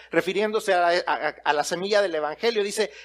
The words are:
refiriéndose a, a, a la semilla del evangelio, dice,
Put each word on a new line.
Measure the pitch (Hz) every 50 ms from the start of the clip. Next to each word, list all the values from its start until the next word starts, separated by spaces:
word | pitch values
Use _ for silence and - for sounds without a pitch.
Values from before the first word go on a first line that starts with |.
| - -
refiriéndose | - 165 156 185 185 190 214 214 214 220 - 190 190
a, | 175 175 175
a, | 175 180 - - 147 120 135 151 - - -
a | 156 147
la | 147 143
semilla | - 175 170 185 202 214 202
del | 202 185 165
evangelio, | 156 151 147 156 - - 233 233 214
dice, | 202 202 - 208 208 - - - -